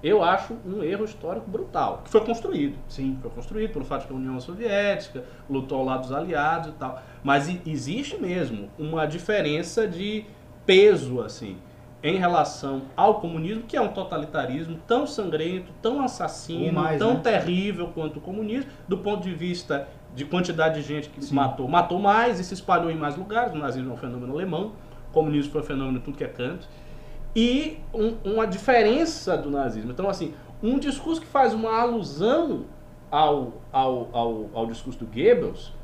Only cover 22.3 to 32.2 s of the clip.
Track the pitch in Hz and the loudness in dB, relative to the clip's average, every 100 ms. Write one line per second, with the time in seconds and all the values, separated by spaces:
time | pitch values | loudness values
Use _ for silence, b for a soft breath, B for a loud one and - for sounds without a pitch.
22.3 | 185 180 190 - 175 170 160 147 143 185 | 2 -4 -8 2 2 4 0 -2 -4 -2
23.3 | 214 240 160 143 127 127 123 131 123 123 | 0 0 -2 -4 -4 -6 -6 -8 -8 -6
24.3 | 143 190 160 214 - B B - - 156 | -4 -2 -2 -4 -8 B B 0 2 4
25.3 | 147 143 156 147 139 135 127 127 135 127 | 2 0 -2 -2 -4 -2 -2 -4 -6 -6
26.3 | - 127 180 - B B B B B - | -4 -6 -6 -12 B B B B B -2
27.3 | 220 233 262 311 - - 226 214 220 196 | 4 4 4 0 -6 -8 0 0 0 -2
28.3 | 220 220 185 - 247 208 262 330 - - | 0 0 0 6 6 8 6 2 0 0
29.3 | 160 143 143 131 110 113 123 196 - 165 | 0 0 0 0 -2 -6 -2 -2 -2 -6
30.3 | B B - 214 269 285 269 311 330 - | B B -4 0 2 0 -4 -2 -4 0
31.3 | 277 254 220 220 226 240 233 156 139 | 4 4 4 0 2 2 0 -4 0